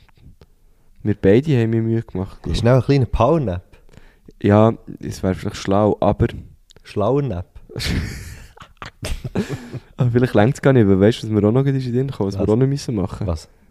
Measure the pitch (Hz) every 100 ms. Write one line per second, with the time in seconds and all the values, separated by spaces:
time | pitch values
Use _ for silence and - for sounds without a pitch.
0 | _ _ 82 - _ _ _ _ _ -
1 | 107 101 95 110 160 127 113 113 113 113
2 | - 90 95 - - 85 110 131 - 139
3 | 117 - 120 165 117 87 - - - -
4 | - _ - - 101 104 110 - - -
5 | - - 95 92 104 - - 98 107 -
6 | 104 104 117 - - - _ - - 104
7 | 101 143 139 90 - - - - - -
8 | - - - - - - - - - -
9 | - - - 185 220 147 240 - _ -
10 | 123 120 123 104 110 - 139 131 101 95
11 | 104 - 110 107 101 123 139 135 127 120
12 | 139 - 98 98 95 113 135 139 - 107
13 | 85 - 92 80 - _ _